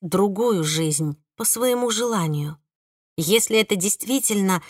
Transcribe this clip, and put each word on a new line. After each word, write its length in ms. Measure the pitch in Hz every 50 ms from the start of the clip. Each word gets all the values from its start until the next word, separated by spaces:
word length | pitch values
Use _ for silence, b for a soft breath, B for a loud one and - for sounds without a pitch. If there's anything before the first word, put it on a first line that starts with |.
другую 640 | - 165 165 185 196 208 190 196 233 247 220 180 156
жизнь 520 | 151 156 160 165 156 151 151 160 151 143 - _ _ _
по 80 | - 226
своему 460 | - - 226 247 254 247 247 247 240
желанию. 680 | 220 214 240 240 226 196 165 156 151 147 147 151 156 - _ _ _ _ _ _ _ _ _ _ _
Если 420 | - 151 147 208 233 - - 220 220
это 160 | 214 - 208
действительно 880 | 185 170 208 - - - 208 262 269 233 - 214 208 196 190 185 170 B